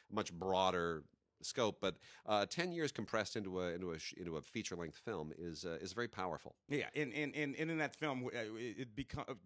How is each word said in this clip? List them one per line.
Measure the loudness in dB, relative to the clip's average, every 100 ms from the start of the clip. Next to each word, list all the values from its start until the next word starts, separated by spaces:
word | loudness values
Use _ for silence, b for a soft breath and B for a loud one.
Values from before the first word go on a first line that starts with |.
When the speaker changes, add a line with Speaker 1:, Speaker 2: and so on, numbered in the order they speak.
| B
Speaker 1:
much | -2 -2
broader | 0 4 6 6 6 2 0 -6 _ _ _
scope. | -4 4 2 4
But, | 0 0 B B
uh, | 2 4 4
ten | 2 0
years | 2 0
compressed | 0 0 2 2
into | 0 0 0
a, | 0
into | 0 -2
a | -2
sh-, | -6 -6
into | -4 -4
a |
feature | -4 -4 -4 -4
length | -4 -6
film | -4 -4 -4 -4
is, | -6 -4
uh, | -4 -4
is | -4
very | -4 -4
powerful. | -2 -2 -2 -6 -16 -2
Speaker 2:
Yeah, | -2 0
and, | 0 0
and, | 0 0
and, | 0 -2 0
and | -2
in | 0
that | -2 0
film, | -2 0
w-, | -2 -2
uh, | -4 -4
it, | -4 -4
it | -6 -6
become, | -6 -4 -4
uh, | -8